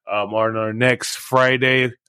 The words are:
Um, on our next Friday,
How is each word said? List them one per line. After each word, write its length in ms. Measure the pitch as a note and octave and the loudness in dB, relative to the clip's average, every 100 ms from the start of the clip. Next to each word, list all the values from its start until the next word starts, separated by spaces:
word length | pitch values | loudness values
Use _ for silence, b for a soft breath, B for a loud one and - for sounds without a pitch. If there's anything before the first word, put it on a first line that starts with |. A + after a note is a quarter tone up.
| - | -6
Um, 220 | G#2 G2+ | -4 -2
on 240 | A2 A2 A2 | 0 -2 -2
our 160 | A2 | -4
next 440 | A2 B2+ B2 - - | 0 0 0 -4 -10
Friday, 760 | - C3 B2+ C3 C3 C3 B2+ - | 0 2 4 2 2 2 0 -4